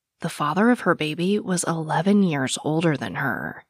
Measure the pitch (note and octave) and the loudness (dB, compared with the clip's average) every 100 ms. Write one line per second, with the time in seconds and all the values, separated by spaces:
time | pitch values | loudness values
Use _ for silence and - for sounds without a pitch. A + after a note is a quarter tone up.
0 | _ _ E3 - D3+ F3 A3+ B3 - - | _ _ -10 -4 -2 2 4 4 2 0
1 | D#3 E3 F3+ G#3 - F3+ - E3 D#3 D3+ | -2 -2 0 0 0 -2 -2 -2 -2 0
2 | F3 G#3 F#3+ D3 C3 - - D#3 E3+ C3+ | 4 4 4 2 -2 -4 -2 2 2 0
3 | A2+ E2 C3+ G#2 C#2+ - | -4 -4 -4 -4 -6 -10